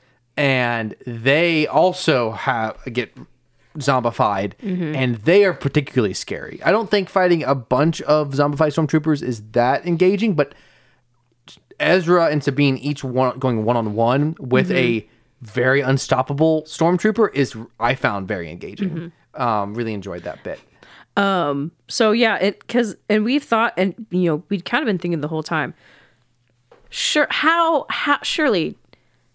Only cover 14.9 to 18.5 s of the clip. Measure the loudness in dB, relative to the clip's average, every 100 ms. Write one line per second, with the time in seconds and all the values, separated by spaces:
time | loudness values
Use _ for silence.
14.9 | 0 -4 _ _ _ -8 -2 2 2 2
15.9 | 0 2 0 0 2 2 2 -2 0 2
16.9 | 2 2 2 0 2 -2 -4 -14 -4 -2
17.9 | 0 -2 -4 -4 -6 -6